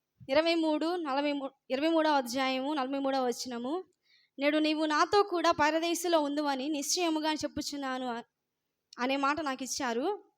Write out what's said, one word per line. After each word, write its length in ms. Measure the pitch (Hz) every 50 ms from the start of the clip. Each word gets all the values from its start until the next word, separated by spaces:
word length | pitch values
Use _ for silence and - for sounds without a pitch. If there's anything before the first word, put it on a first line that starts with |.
| _ _ _ _ - -
ఇరవై 260 | 269 294 320 339 339
మూడు 400 | 330 320 320 302 302 302 330 359
నలభై 360 | 359 320 294 262 277 285 294
మూడు, 200 | 285 285 269 269 - _ _ -
ఇరవై 180 | 254 262 294 330
మూడవ 220 | 330 320 311 311
అధ్యాయము 640 | 302 277 262 240 226 269 262 262 262 262 262 277 311
నలభై 260 | 294 254 262 277 277
మూడవ 260 | 277 269 269 269 254
వచనము. 580 | 247 247 - - 254 247 240 240 254 311 370 370 _ _ _ _ _ _ _ _ _ _ -
"నేడు 180 | 269 294 302 311
నీవు 280 | 311 302 311 302 320
నాతో 380 | 311 302 294 349 339 392 403 403
కూడా 280 | 403 349 339 320 339
పరదేశంలో 680 | 339 - 294 302 311 320 320 339 339 - - 359 339 320
ఉందువని 500 | 294 285 285 294 302 285 277 262 254 302
నిశ్చయముగా 640 | 320 277 277 - - 359 349 330 311 311 302 311 311
చెప్పుచున్నాను" 760 | 294 - 294 311 302 285 - 285 285 277 262 254 254 254 247
అ-, 160 | 233 233 233 _ _ _ _ _ _ _ _ _ _ _ _ _ - -
అనే 160 | 240 262 269
మాట 260 | 277 277 269 294 311
నాకు 220 | 320 285 262 247 262
ఇచ్చారు. 600 | 247 - - 294 240 226 233 277 359 415 403 - _ _